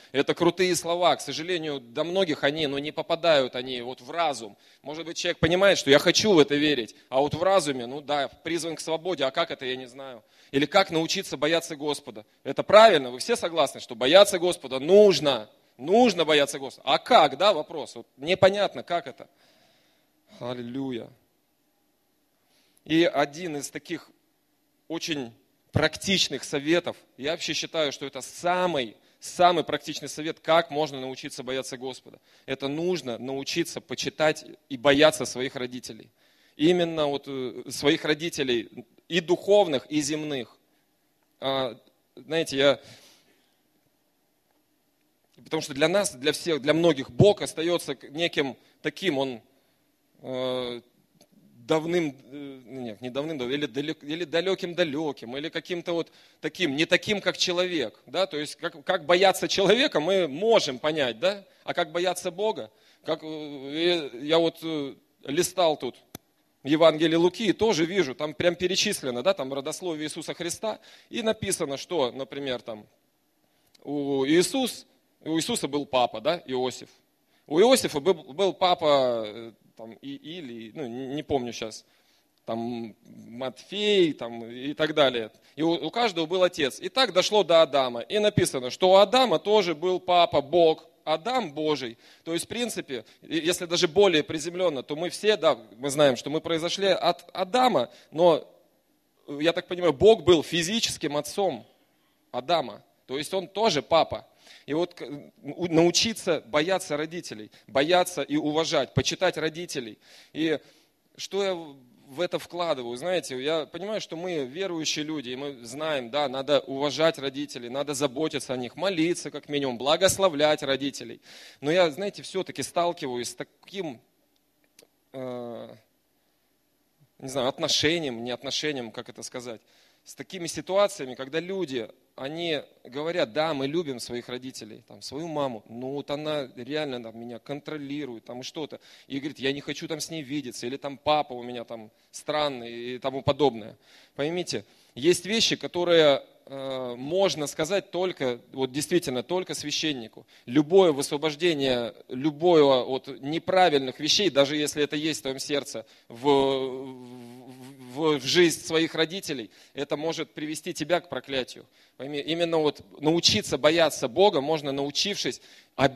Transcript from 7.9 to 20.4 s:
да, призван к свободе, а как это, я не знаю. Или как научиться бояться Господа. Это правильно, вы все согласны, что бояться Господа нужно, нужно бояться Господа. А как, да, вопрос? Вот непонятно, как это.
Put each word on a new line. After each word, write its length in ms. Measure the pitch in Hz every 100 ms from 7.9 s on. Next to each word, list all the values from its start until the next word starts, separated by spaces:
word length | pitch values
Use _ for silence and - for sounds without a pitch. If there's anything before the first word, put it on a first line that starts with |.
| 143
да, 260 | 139 143 131
призван 480 | - 165 165 165 151
к 60 |
свободе, 420 | - 160 175 151
а 80 | 135
как 180 | 170 165
это, 160 | 147 127
я 120 | 127
не 80 | 131
знаю. 380 | 131 135 117 _ _ _
Или 140 | 139 147
как 260 | 196 190
научиться 460 | 165 165 196 - 147
бояться 400 | 151 165 - 151
Господа. 480 | 147 143 - 107 - _
Это 200 | 131 139
правильно, 480 | - 202 226 160 127
вы 80 | 127
все 180 | 165 226
согласны, 420 | 175 165 139 120
что 160 | - 113
бояться 420 | 127 180 202 185
Господа 420 | 175 170 131 131
нужно, 680 | 147 202 208 147 147 123 107 _ _ -
нужно 480 | 139 220 247 175 156
бояться 340 | 151 139 143
Господа. 260 | 131 - 131
А 120 | 151
как, 400 | - 233 151 135
да, 160 | 196
вопрос? 420 | 156 151 165 113 117
Вот 120 | - _
непонятно, 680 | 143 185 190 202 190 131
как 240 | - 170 -
это. 220 | - - _ _ _ _ _ _ _ _ _ _ -